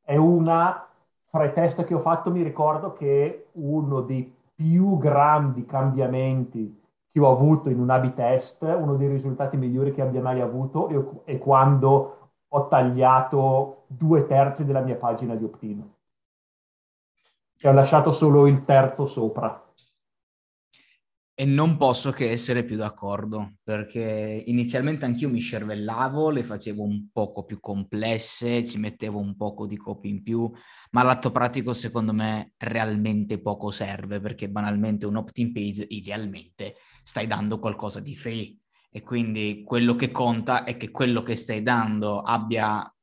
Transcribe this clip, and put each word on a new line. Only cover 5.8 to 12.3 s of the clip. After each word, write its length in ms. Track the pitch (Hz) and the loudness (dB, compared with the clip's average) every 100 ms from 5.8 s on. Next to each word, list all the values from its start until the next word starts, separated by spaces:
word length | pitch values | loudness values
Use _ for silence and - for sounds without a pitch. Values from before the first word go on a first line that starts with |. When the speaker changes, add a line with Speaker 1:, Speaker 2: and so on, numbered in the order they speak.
| 139 131 123 127 131 131 123 113 107 - _ _ _ | 0 0 0 0 -2 -2 -4 -6 -8 -10 _ _ _
Speaker 1:
che 80 | 151 | 4
ho 100 | 143 | 6
avuto 400 | 123 147 156 151 | 6 6 4 2
in 80 | 120 | 0
un 120 | 123 | 2
A/B 240 | 127 127 | 2 2
test, 480 | - 120 131 - - | 0 0 0 -2 -8
uno 340 | 160 170 151 139 | -2 0 0 0
dei 120 | 139 | 0
risultati 480 | 135 135 131 139 139 | -2 -4 -4 -4 -2
migliori 360 | 127 127 139 | -2 0 -2
che 100 | 135 | 0
abbia 180 | 127 123 | -2 -2
mai 200 | 127 127 | -2 -2
avuto, 840 | 120 123 135 156 175 147 135 - | -2 -4 -4 -2 -2 -2 -4 -8
è, 80 | - | -8
è 40 | 135 | -6
quando 920 | - 135 139 139 135 139 - - _ | 4 6 6 6 6 4 2 -10 _